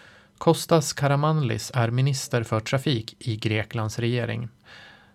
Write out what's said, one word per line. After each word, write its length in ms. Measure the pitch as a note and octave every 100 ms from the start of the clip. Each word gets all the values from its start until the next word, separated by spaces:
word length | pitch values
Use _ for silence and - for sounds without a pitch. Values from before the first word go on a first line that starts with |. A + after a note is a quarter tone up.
| - - - _
Kostas 540 | - D#3+ - E3+ D#3
Karamanlis 800 | - C#3+ C#3 D3+ D#3 B2+ A2 -
är 160 | B2+ A#2
minister 520 | B2 C3+ C3+ - B2
för 180 | A2 A2
trafik 560 | A2 C3+ D#3 A#2+ G#2+ -
i 180 | - A2
Greklands 640 | A2 G#2+ G#2 A#2 G#2+ A2+
regering. 500 | A#2 B2 A2+ A2+ A#2+ - - - - - -